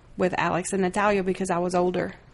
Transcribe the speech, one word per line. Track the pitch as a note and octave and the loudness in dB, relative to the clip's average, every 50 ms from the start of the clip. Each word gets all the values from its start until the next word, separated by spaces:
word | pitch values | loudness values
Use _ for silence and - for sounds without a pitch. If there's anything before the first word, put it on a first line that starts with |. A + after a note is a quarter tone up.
| - - - - | -20 -14 -4 -2
with | F#3+ F3+ - - | 0 0 0 0
Alex | - E3+ - E3 F#3 - - | 0 0 0 -2 -2 -2 -2
and | G3 | 0
Natalia | F#3 F3+ F3+ G#3+ G3+ G#3 G#3 G3+ F#3 | 0 0 0 2 2 2 2 2 0
because | F#3+ F#3 - F#3+ F#3 | 0 -2 -2 -2 -2
I | F3+ E3+ | 0 0
was | F3+ F3+ F3 | 0 0 2
older. | F3+ F3+ F3+ F3+ F3+ F#3 F#3 F3+ - - - | 2 2 2 0 0 -2 -4 -6 -10 -18 -20